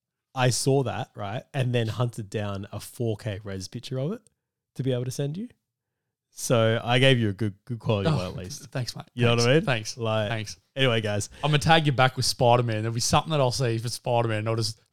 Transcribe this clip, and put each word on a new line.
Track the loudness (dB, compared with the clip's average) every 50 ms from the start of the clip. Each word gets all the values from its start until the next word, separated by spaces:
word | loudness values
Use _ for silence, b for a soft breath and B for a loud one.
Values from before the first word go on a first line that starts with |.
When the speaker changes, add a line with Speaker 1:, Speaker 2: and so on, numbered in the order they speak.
| _ _ _ _ _ _ -2
Speaker 1:
I | 2 2 2
saw | 2 2 2 2 2 2 2
that, | 0 -4 -6 -8 -10 -10
right, | -10 -8 -8 -8 -8 -10 _ -4
and | -2 0 0 2
then | 0 0 0
hunted | 0 -2 -2 -2 -2 -6 -10 -6
down | -4 -4 -4 -4 -4 -6 -8 -10
a | -12 -12
four | -14 -12 -8 -4 -4 -2 -2
K | -4 -4 -6 -8 -8 -8
res | -8 -8 -8 -10
picture | -10 -12 -12 -10 -8 -6 -6
of | -4 -6 -6
it | -8 _ _ _ _ _ _ _ _ _ _ _
to | -6 -4
be | -2 -2
able | -2 -4
to | -6
send | -6 -6 -6 -6 -6
you. | -8 -10 -12 _ _ _ _ _ _ _ _ _ _ _ _ _ _ _ _
So | _ -8 -2 2 2 4 4 4 2 0 0
I | 0 2 4
gave | 6 6 6 6
you | 4 0
a | 0
good, | -2 -4 -4 -4 _ _
good | -12 -12 -6
quality | -2 0 0 0 2 0
Speaker 2:
Oh, | 0
Speaker 1:
one | 0 -2
at | -4 -6
least. | -10 -10 -12 -12 -14 -14 -10
Speaker 2:
thanks, | -8 -8 -8 -8 -8
mate. | -12 -14 _ -4
Speaker 1:
You | 0 2
know | 2 2
Speaker 2:
Thanks. | 4 4
Speaker 1:
what | 4
I | 4
mean? | 4 4
Speaker 2:
Thanks. | 2 0 -2 -2 -6 -8 -6
Speaker 1:
Like, | -4 -2 0 0 0 -2
Speaker 2:
Thanks. | -4 -6 -6 -8 -12 -14 _ _ -4
Speaker 1:
anyway, | 0 2 2 2 2
guys. | 0 0 -2 -2 -4 -6 B B B
Speaker 2:
I'm | 2
gonna | 2 2
tag | 4 6 6 6 6
you | 4 4
back | 4 4 2 2
with | 0 -2
Spider-Man. | -2 0 2 4 4 4 4 4 2 -2 -2 -2
There'll | -4 -4
be | -4
something | -2 0 0 0 0 0 0
that | 0
I'll | 2 0
see | 0 0 -2 -2 -2 -2
for | -4 -6
Spider-Man, | -8 -8 -4 -2 0 0 2 0 0 -2
and | -2 -2
I'll | -2
just | -2 -2 -4 -4 -8 _ _